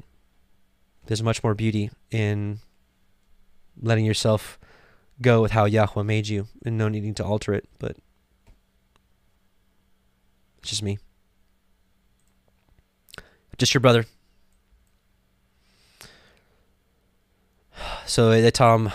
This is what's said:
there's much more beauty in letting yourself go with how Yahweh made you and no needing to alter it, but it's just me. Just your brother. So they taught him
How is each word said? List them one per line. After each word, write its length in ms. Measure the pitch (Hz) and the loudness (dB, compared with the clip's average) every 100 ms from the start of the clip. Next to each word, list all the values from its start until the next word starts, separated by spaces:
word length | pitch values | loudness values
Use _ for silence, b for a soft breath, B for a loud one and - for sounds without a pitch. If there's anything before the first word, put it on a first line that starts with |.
| - _ _ _ _ _ _ _ _ _ - | -6 _ _ _ _ _ _ _ _ _ -6
there's 160 | 110 | -2
much 200 | 113 110 | -2 -2
more 120 | 117 | -2
beauty 360 | 104 113 107 101 - _ | 0 -2 -2 -4 -10 _
in 500 | 110 104 104 104 107 - _ _ _ _ _ _ _ _ - - - | -4 -2 -2 -6 -10 -16 _ _ _ _ _ _ _ _ -20 -20 -8
letting 240 | 110 110 | -2 0
yourself 540 | 110 104 113 107 - - b b b b b - | 0 0 0 0 -4 -20 b b b b b -2
go 220 | 123 117 | 2 4
with 80 | 107 | 4
how 140 | 110 | 2
Yahweh 400 | 104 107 104 107 | 2 2 0 -2
made 240 | 104 110 104 | -2 -2 -2
you 180 | 104 104 - | -6 -6 -10
and 140 | 117 110 | -6 -2
no 100 | 107 | -2
needing 260 | 107 104 | -2 -6
to 100 | 104 | -6
alter 280 | 90 107 - | -4 -4 -2
it, 160 | 101 - - | -4 -6 -12
but 180 | - - _ _ _ _ _ _ _ _ _ _ _ _ _ _ _ _ _ _ _ _ _ _ _ _ _ _ | -12 -12 _ _ _ _ _ _ _ _ _ _ _ _ _ _ _ _ _ _ _ _ _ _ _ _ _ _
it's 120 | - | -10
just 140 | - | -8
me. 140 | 101 101 - _ _ _ _ _ _ _ _ _ _ _ _ _ _ _ _ _ _ _ _ - B B B - | -6 -8 -12 _ _ _ _ _ _ _ _ _ _ _ _ _ _ _ _ _ _ _ _ -20 B B B -4
Just 160 | - | -2
your 60 | 135 | 2
brother. 260 | 123 117 110 _ _ _ _ _ _ _ _ _ _ _ _ _ _ _ b b b b b b b b b b b _ _ _ _ _ _ _ _ _ _ B B B - | 4 4 0 _ _ _ _ _ _ _ _ _ _ _ _ _ _ _ b b b b b b b b b b b _ _ _ _ _ _ _ _ _ _ B B B -4
So 240 | - 113 | 2 4
they 200 | 113 117 | 4 4
taught 260 | - 117 113 | 4 4 4
him 80 | 107 | 0